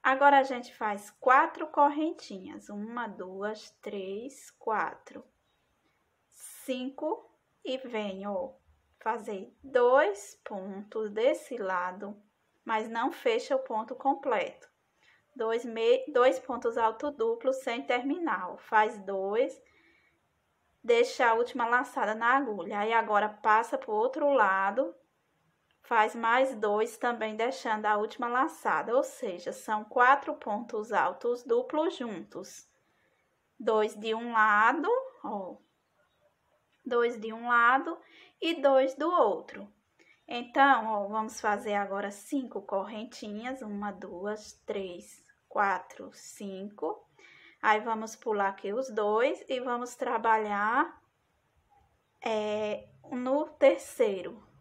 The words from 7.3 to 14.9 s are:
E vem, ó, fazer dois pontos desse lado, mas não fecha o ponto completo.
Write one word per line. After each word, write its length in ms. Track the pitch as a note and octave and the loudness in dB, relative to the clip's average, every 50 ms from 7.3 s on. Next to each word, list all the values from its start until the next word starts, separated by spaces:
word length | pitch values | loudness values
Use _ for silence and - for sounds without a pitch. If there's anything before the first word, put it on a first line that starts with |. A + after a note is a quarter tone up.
| _ _ _ _ _ _ _ | _ _ _ _ _ _ _
E 140 | - B3+ | -6 -6
vem, 480 | C4 C4 A#3+ A#3+ G#3+ G#3 G3+ F#3+ F#3+ G3 | -6 -6 -6 -6 -4 -4 -4 -8 -8 -8
ó, 280 | G3+ G3+ F#3 F3+ - - _ _ _ _ _ _ _ _ _ | -6 -4 -4 -6 -6 -10 _ _ _ _ _ _ _ _ _
fazer 560 | - - B3+ A3+ G3+ G#3 G#3 F#3+ G#3 - _ _ - | -4 -4 -4 -4 -6 -8 -10 -10 -10 -14 _ _ -20
dois 680 | C4+ C4 B3 B3 B3 B3+ C#4 D#4 G4+ G4 - - - - _ _ | 0 4 4 6 8 6 6 6 4 0 -4 -10 -18 -20 _ _
pontos 680 | - G#3+ G3 F#3+ G3+ F#3+ G3 G#3 G#3 - A3+ A3 G#3 | -10 -10 -10 -8 -8 -10 -12 -12 -8 -6 -6 -6 -4
desse 460 | G3+ G#3+ A#3 C4+ D#4 - - - A#3+ | -2 2 2 2 2 2 -4 -12 -10
lado, 640 | A#3+ G3 F#3 F#3 F3+ F3+ F#3 F#3 G3+ G#3 G3 G#3 - _ _ _ _ _ _ _ _ _ | -6 -4 -4 -2 -2 -2 -4 -6 -10 -12 -14 -14 -16 _ _ _ _ _ _ _ _ _
mas 240 | - A3 A3 G#3+ A3 | -4 -2 -2 -2 -4
não 220 | A3+ A#3 B3 C#4+ | -4 -2 -2 -2
fecha 440 | - - - B3+ A3+ B3 A#3+ - C#4 | -4 0 0 2 2 2 0 0 -2
o 40 | C4+ | -2
ponto 340 | C4 - A#3 G#3+ A3 - C4 | -2 -2 -4 -4 -4 -6 -10
completo. 760 | - - C4+ C#4 C#4 C#4 C#4+ A3+ G3+ E3 - - - - _ _ _ _ _ | -2 0 0 0 0 0 0 0 0 0 -2 -8 -14 -20 _ _ _ _ _